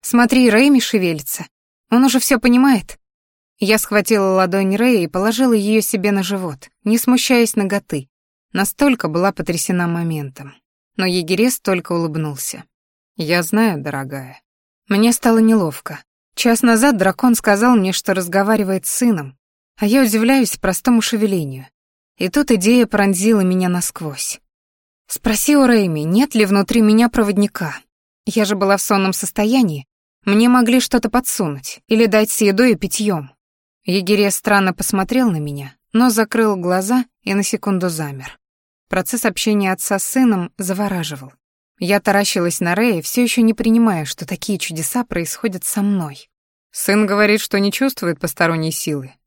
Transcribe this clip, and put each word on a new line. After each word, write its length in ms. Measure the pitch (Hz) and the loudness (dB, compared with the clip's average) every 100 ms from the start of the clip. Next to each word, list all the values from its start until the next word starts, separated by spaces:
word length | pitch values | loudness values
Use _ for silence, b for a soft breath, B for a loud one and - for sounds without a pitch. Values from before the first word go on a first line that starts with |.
«Смотри, 480 | - 240 240 254 247 | 0 2 2 4 4
Рэйми 300 | 214 277 269 | 4 4 4
шевелится. 640 | - 214 180 156 - - 175 _ _ _ _ | 2 -2 -2 -4 -8 -12 -12 _ _ _ _
Он 140 | 233 | 2
уже 140 | 269 247 | 4 2
всё 200 | - 254 | 0 0
понимает». 600 | 240 240 269 240 - - _ _ _ _ _ _ | 2 4 4 2 -2 -20 _ _ _ _ _ _
Я 200 | 196 214 | 0 0
схватила 560 | - 208 202 214 190 | 0 -2 2 0 2
ладонь 420 | 190 185 196 190 196 | 2 0 0 0 2
Рэя 240 | 247 233 | 2 2
и 60 | 170 | 0
положила 460 | 185 208 226 262 | -2 -2 0 2
её 280 | 226 202 220 | 2 2 0
себе 320 | 208 214 202 | 0 -2 0
на 100 | 196 | -2
живот, 480 | 180 202 180 139 - _ | -2 -6 -6 -10 -18 _
не 140 | 208 226 | -2 0
смущаясь 580 | - 247 - 247 226 - | 2 0 2 2 2 0
наготы. 520 | 196 202 _ 151 135 _ _ _ _ | -2 -4 _ -10 -10 _ _ _ _
Настолько 560 | - - - 285 247 170 | -4 -4 0 0 2 -2
была 240 | 156 190 | -2 -2
потрясена 540 | 190 175 170 - 180 175 | -2 -6 -6 -2 -2 -2
моментом. 680 | 170 170 156 143 135 139 - _ _ _ - | -2 -4 -6 -8 -14 -20 -20 _ _ _ -4
Но 100 | 185 | -2
егерес 540 | 180 160 185 240 - | -2 -2 0 0 0
только 320 | - 185 - | -2 -4 -2
улыбнулся. 720 | 170 165 156 156 139 - - - _ _ _ _ - | -4 -4 -4 -6 -8 -12 -12 -18 _ _ _ _ -10
«Я 260 | 156 175 | -2 -2
знаю, 380 | 170 214 226 156 | 0 0 0 -2
дорогая». 600 | 139 143 135 139 127 135 _ _ _ _ _ | -6 -8 -8 -12 -14 -20 _ _ _ _ _
Мне 240 | 202 226 | 2 2
стало 260 | 233 240 226 | 2 2 4
неловко. 680 | 226 220 170 139 - 143 _ _ _ - | 4 4 0 -6 -14 -16 _ _ _ -4
Час 260 | 240 226 | 0 2
назад 340 | 240 226 277 226 | 2 4 2 2
дракон 380 | 190 - 254 | 0 2 0
сказал 400 | 233 - 202 240 | 2 2 2 4
мне, 180 | 240 185 | 4 2
что 220 | 185 - | -2 -2
разговаривает 720 | 190 175 190 196 220 190 190 - | -4 -2 -2 0 0 0 -4 -4
с 40 | |
сыном, 460 | - 247 190 139 - _ _ _ _ | -2 0 0 -6 -18 _ _ _ _
а 100 | 208 | 0
я 160 | 254 | 2
удивляюсь 540 | 254 220 233 269 226 - | 2 2 2 2 2 -2
простому 420 | 190 185 - 240 | -4 -2 2 2
шевелению. 680 | - 226 214 190 147 131 131 _ _ _ _ _ | 2 -2 0 -2 -4 -10 -18 _ _ _ _ _
И 100 | 180 | -2
тут 240 | 285 285 | 0 2
идея 340 | 220 190 247 226 | 2 4 4 4
пронзила 540 | 208 196 180 202 220 | 2 0 2 2 2
меня 280 | 185 185 185 | 2 0 0
насквозь. 720 | 180 - - 160 135 - - _ _ _ _ _ _ _ | -2 -4 -8 -12 -8 -10 -10 _ _ _ _ _ _ _
«Спроси 480 | - - 311 - 294 | -6 -2 -2 2 4
у 100 | 262 | 6
Рэйми, 380 | 233 190 156 | 4 2 -2
нет 320 | 151 190 285 226 | 0 2 2 2
ли 80 | |
внутри 380 | 208 196 196 240 | 2 2 2 2
меня 260 | 214 214 233 | 4 4 2
проводника. 680 | 240 208 196 208 - 156 - _ _ _ _ - | 2 0 0 -2 -2 -8 -10 _ _ _ _ -6
Я 180 | 226 | -2
же 100 | 208 | -2
была 220 | 208 196 196 | 0 0 0
в 60 | |
сонном 300 | - 202 190 | 0 0 0
состоянии. 720 | 190 196 - 208 262 220 147 131 _ _ _ | -2 -6 -2 0 2 2 -2 -12 _ _ _
Мне 240 | - 202 233 | -2 2 4
могли 300 | 247 233 254 | 4 4 2
что-то 320 | 247 247 226 | 0 -2 0
подсунуть 680 | 247 254 - 175 143 - - _ | -2 -4 -4 -4 -6 -12 -18 _
или 180 | 220 226 | 2 4
дать 240 | 214 214 | 2 0
с 100 | - | 0
едой 300 | 208 196 254 | 0 4 2
и 40 | 208 | 2
питьём». 560 | 196 - 208 175 139 _ _ _ _ _ | -2 -4 -2 -4 -6 _ _ _ _ _
Егерия 460 | - 190 180 202 202 | -4 -2 0 2 2
странно 420 | - - 202 190 | 0 0 2 2
посмотрел 580 | 175 - 196 190 262 247 | -2 -4 -2 0 0 0
на 80 | 165 | -2
меня, 360 | 147 143 139 _ _ | -6 -10 -14 _ _
но 180 | 220 247 | 2 2
закрыл 460 | 214 220 226 220 196 | 2 0 0 0 0
глаза 500 | 175 180 196 254 247 _ | 0 -2 0 -2 -2 _
и 120 | - | -4
на 80 | 196 | -2
секунду 460 | 196 208 - 190 180 | -2 -4 -2 -2 -2
замер. 500 | 160 151 139 131 - _ _ _ _ _ | -4 -8 -10 -16 -20 _ _ _ _ _
Процесс 360 | 190 180 240 | -6 -4 -2
общения 480 | 226 180 - 208 190 | -4 -2 -2 0 0
отца 260 | 190 - 196 | -4 -4 -4
с 60 | |
сыном 480 | - 262 254 196 175 - | -2 2 2 2 -4 -8
завораживал. 760 | 185 190 208 185 151 143 131 _ _ _ _ _ | -8 -4 -4 -4 -8 -10 -16 _ _ _ _ _
Я 220 | 180 202 | -2 0
таращилась 600 | 202 202 202 196 175 170 | 2 0 0 -2 -2 -2
на 140 | 175 | -2
Рэя, 280 | 180 240 180 | 0 0 0
всё 200 | 151 - | -2 -2
ещё 200 | 240 247 | 0 2
не 100 | 226 | 2
принимая, 540 | 220 226 226 226 175 147 | 2 2 2 2 0 -6
что 200 | - 160 | -10 -10
такие 320 | 185 - 196 | -10 -6 -6
чудеса 460 | - 160 156 147 | -6 -8 -6 -6
происходят 600 | - 175 165 - 233 185 | -4 -6 -6 -6 -6 -6
со 180 | - - | -6 -4
мной. 480 | 202 196 156 135 - _ _ _ _ | -2 -2 -4 -12 -20 _ _ _ _
«Сын 360 | - - 202 208 | -8 0 0 2
говорит, 340 | 202 208 208 | 2 2 2
что 200 | - 202 | 0 -2
не 100 | 202 | -2
чувствует 480 | - 269 - 175 160 | 0 -2 -2 -6 -4
посторонней 540 | 170 - 170 165 160 | -8 -2 0 0 -4
силы. 400 | 160 - 147 131 _ | -6 -6 -6 -8 _